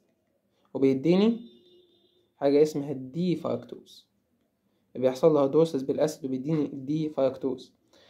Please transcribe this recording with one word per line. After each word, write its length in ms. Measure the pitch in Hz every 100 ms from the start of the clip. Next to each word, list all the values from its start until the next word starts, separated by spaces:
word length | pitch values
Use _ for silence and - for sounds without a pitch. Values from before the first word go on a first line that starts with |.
| _ _ _ _ _ _ _
وبيديني 640 | 131 135 131 147 180 220 233 - - _ _ _ _ _ _ _ -
حاجة 240 | 143 143
اسمها 300 | 156 156 139
الدي 440 | 131 131 160 180 156
فاكتوز. 720 | 123 120 - - - - _ _ _ _ _ _ _ _ _ 123
بيحصل 380 | 127 127 165
له 100 | 151
هيدروليسيس 400 | 139 143 160 135
بالأسيد 420 | 135 135 151 - 131
وبيديني 400 | 131 135 160 143
الدي 440 | 143 131 156 156
فاكتوز. 640 | 151 135 131 135 127 - _ _ _